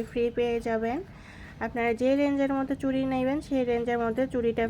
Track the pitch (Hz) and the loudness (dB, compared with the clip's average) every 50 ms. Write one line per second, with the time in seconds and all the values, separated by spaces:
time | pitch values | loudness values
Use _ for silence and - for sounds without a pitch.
0 | 226 226 - 247 233 240 233 240 240 240 233 233 233 233 226 220 226 233 247 330 | 0 0 0 0 0 0 0 0 0 0 0 -2 -2 -2 0 0 0 -2 -2 -4
1 | 381 - - - - - - - - - - - 220 226 - 240 233 233 226 226 | -6 -10 -14 -20 -20 -20 -18 -18 -18 -16 -10 -8 -6 -4 -2 0 0 2 2 2
2 | 247 262 269 285 285 285 285 277 277 269 277 269 269 269 269 269 277 269 262 262 | 4 4 4 4 4 2 2 2 2 2 2 0 0 -2 -2 -2 0 0 0 0
3 | 269 262 262 254 254 262 277 311 302 - 277 262 254 247 240 233 233 247 240 233 | 0 0 0 0 0 0 0 -2 -2 0 0 0 2 2 0 0 0 0 0 2
4 | 233 226 226 247 262 254 262 247 233 233 226 233 226 | 2 0 2 0 0 0 0 0 2 2 2 2 0